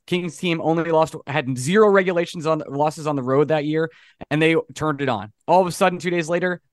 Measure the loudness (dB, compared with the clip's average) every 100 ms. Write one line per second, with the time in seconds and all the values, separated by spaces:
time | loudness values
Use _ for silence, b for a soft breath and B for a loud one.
0 | -6 -4 -4 -6 -4 -2 -2 -2 0 0
1 | 0 -4 -6 -4 -4 -4 2 4 6 6
2 | 2 0 -4 -4 -2 -2 -4 -2 -2 -2
3 | -4 -4 0 2 2 0 0 -2 -4 B
4 | B B -4 2 2 2 -2 -4 -4 -2
5 | -2 -2 -6 _ 2 2 2 0 0 0
6 | -2 -4 -2 -2 -2 -4 _